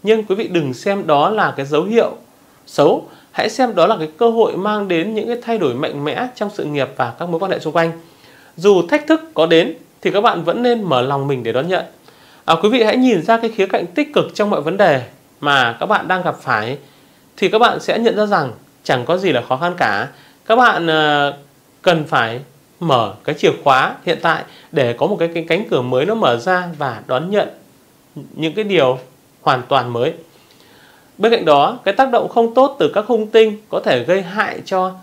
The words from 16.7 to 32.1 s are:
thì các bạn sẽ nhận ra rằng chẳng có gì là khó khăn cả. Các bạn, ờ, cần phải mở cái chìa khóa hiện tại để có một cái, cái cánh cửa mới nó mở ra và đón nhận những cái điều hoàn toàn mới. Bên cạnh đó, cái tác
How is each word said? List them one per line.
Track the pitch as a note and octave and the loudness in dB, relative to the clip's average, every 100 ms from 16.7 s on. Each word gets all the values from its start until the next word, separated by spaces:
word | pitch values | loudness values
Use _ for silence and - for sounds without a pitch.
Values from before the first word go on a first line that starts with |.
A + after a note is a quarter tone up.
| C#3+ - _ _ _ _ - | -10 -14 _ _ _ _ -4
thì | F#3 | 0
các | G#3+ | 2
bạn | A#3 - | 2 2
sẽ | - G#3+ | -4 0
nhận | A#3 | 0
ra | G3+ | 0
rằng | G#3 F#3+ C3+ G#2+ _ _ | 0 0 -2 -8 _ _
chẳng | - C3 | -2 -2
có | A#2+ F3+ | 0 0
gì | F#3+ | 2
là | B2+ | 0
khó | A2+ C3 | -2 -2
khăn | F3 F3 | -2 0
cả. | A#2 G2+ C3+ - - _ | 0 0 -6 -12 -20 _
Các | - | 0
bạn, | A#3 A#3+ F#3 E3 | 4 4 2 0
ờ, | D#3 D3+ D3 C#3+ C#3+ - _ _ _ | 2 2 2 0 -4 -20 _ _ _
cần | F#3 E3+ C#3+ | 2 2 0
phải | C#3 A2+ A#2+ C#3+ _ _ _ | 0 0 -6 -14 _ _ _
mở | E3+ B2+ G#2 G#2 | 0 2 0 -6
cái | - | -8
chìa | D3+ E3 C#3 | 0 0 2
khóa | C#3+ C3 D#3+ - | 2 2 2 -4
hiện | F3+ - | -6 -2
tại | E3+ D#3 - - - | 0 -2 -6 -20 -6
để | D#3 B2 | -2 -2
có | A#2+ E3+ | 0 -2
một | G3+ | 0
cái, | E3+ | -2
cái | E3+ D#3+ | -4 -2
cánh | E3 A3+ | -4 0
cửa | D#3 | -2
mới | B2 B2+ | 0 0
nó | E3 | 0
mở | A3+ E3 A#2+ | 0 0 0
ra | F#3 F3+ F3+ D3+ | 0 -2 -4 -8
và | C#3 A2 - | -8 -8 -4
đón | C3 E3+ | -4 -2
nhận | G3+ - - _ _ _ _ _ | -2 -2 -8 _ _ _ _ _
những | D3+ C#3 - D#3 | -20 -16 -6 -6
cái | F#3+ | -4
điều | G#3 F3+ C3 C3 - _ _ _ | 0 2 2 0 -8 _ _ _
hoàn | - C3 B2 | -2 -2 0
toàn | C#3 A#2+ | -2 0
mới. | A#2 C#3 - - _ _ _ _ _ - _ _ - | -2 -2 -4 -20 _ _ _ _ _ -20 _ _ -2
Bên | A3 | 0
cạnh | A3+ | 2
đó, | D#3+ D3 D#3+ B3 | 4 4 4 0
cái | F#3+ | -2
tác | G3+ C4+ | 0 2